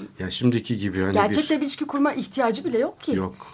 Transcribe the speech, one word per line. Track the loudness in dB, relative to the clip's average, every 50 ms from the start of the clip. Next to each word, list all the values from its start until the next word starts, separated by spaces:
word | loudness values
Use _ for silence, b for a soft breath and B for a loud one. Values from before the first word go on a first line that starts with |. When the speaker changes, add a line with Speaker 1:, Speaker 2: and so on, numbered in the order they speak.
| -14 B B -8
Speaker 1:
yani | -6 -6
şimdiki | -4 2 2 4 4 2 0 -2 -2 -2
gibi | 0 -2 0 2
hani | 2 2 4
Speaker 2:
Gerçekle | 4 4 4 4 2 2 2 2
Speaker 1:
bir | 0
Speaker 2:
bir... | 0
ilişki | -2 -4 -6 -8 -4
kurma | -2 0 0 0 0
ihtiyacı | -2 -6 -6 -2 0 0 0 0 0 -2
bile | -2 0 0
yok | 0 0 -2 -6
ki. | -4 -2 0
Speaker 1:
Yok. | 0 0 -2 -6 B B B